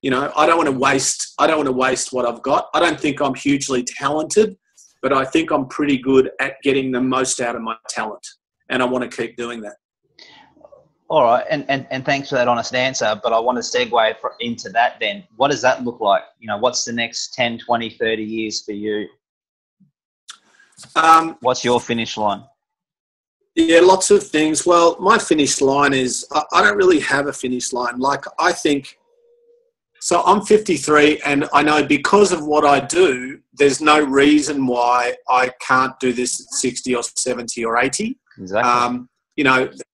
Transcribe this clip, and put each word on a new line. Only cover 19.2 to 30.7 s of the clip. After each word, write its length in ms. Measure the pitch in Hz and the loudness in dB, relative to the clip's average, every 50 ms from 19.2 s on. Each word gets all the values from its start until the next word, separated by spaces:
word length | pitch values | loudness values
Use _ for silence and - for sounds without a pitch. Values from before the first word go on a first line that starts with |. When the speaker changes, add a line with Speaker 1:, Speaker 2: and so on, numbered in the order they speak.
| _ _ _ _ _ _ _ _ _ _ _ _ _ _ _ _ _ _ _ _ _ - - _ _ _ _ _ _ _ _ _ - - _ | _ _ _ _ _ _ _ _ _ _ _ _ _ _ _ _ _ _ _ _ _ -20 -20 _ _ _ _ _ _ _ _ _ -20 -6 _
Speaker 1:
Um, 400 | 160 160 160 160 165 160 160 156 _ | 2 6 6 6 6 6 2 -6 _
Speaker 2:
What's 240 | - 123 127 - - | -2 -2 -2 0 0
your 160 | 120 123 120 | 0 0 0
finish 360 | - - 120 117 113 110 - | 0 -2 -4 -4 -4 -6 -6
line? 280 | - 107 104 98 98 - _ _ _ _ _ _ _ _ _ _ _ _ _ _ _ _ _ _ _ _ _ _ | -4 -2 -2 -2 -4 -8 _ _ _ _ _ _ _ _ _ _ _ _ _ _ _ _ _ _ _ _ _ _
Speaker 1:
Yeah, 260 | 165 165 160 165 170 | 0 2 6 6 6
lots 300 | 180 180 185 190 - - | 8 8 6 4 4 4
of 160 | 208 202 - | 4 4 2
things. 380 | - - 151 156 156 156 151 - | 0 -2 0 0 0 0 -2 0
Well, 300 | 180 175 170 170 170 165 - | 2 4 6 6 4 2 2
my 200 | 180 190 220 - | 2 2 2 2
finish 420 | - - 170 156 143 131 - - | 2 0 2 2 2 0 0 0
line 320 | 139 135 135 143 143 143 139 | 0 2 2 2 2 2 2
is, 340 | 131 127 123 117 - - - 143 | 0 -2 -2 -4 -6 -10 -4 -4
I, 100 | 156 151 - - | -4 -4 0 0
I 80 | 170 196 | 2 2
don't 140 | 208 208 | 2 2
really 240 | 202 190 180 180 151 | 4 4 4 4 4
have 260 | 139 - 139 139 143 | 2 0 -2 -2 -2
a 60 | 143 135 | -2 -6
finish 400 | - - 127 127 123 120 - - | -6 -6 -6 -6 -4 -6 -6 -6
line. 260 | 123 123 120 120 123 | -4 -4 -4 -4 -2
Like, 260 | 127 139 139 135 - - - - | -2 -2 -2 -2 -6 -12 -6 -2
I 140 | 160 180 170 | 0 0 0
think, 460 | - - 160 143 143 139 - - _ _ _ _ _ _ _ _ _ _ _ _ _ _ _ _ _ _ _ _ _ | 0 0 0 0 0 -4 -10 -20 _ _ _ _ _ _ _ _ _ _ _ _ _ _ _ _ _ _ _ _ _
so 220 | - - 175 170 - | -4 0 0 2 4
I'm 160 | - 196 208 208 | 4 2 2 4
fifty-three, 800 | - 214 214 214 - | 2 2 2 4 2